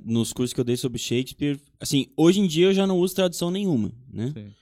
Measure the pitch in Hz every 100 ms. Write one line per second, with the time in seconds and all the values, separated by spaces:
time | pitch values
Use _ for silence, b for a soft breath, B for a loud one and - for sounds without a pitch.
0 | - 117 110 - 123 - 120 123 131 117
1 | - 120 131 - 143 143 _ - - 143
2 | 127 - 160 196 196 156 185 190 196 185
3 | 185 190 185 175 175 185 202 135 101 117
4 | - 104 120 151 104 -